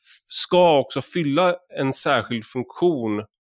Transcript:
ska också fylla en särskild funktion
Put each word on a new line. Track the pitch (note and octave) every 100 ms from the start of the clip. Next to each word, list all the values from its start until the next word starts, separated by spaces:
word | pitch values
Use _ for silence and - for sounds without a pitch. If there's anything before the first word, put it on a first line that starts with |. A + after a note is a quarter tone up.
| - - -
ska | - - F3+ F3 C#3+
också | B2+ C3+
fylla | - F3+ C#3+ C#3+ F3+ F3 _ -
en | C3+
särskild | - D3+ B2+ G2+ A#2
funktion | G#2+ B2+ A#2+ - F3 C#3+ A2+ G#2 G#2+ _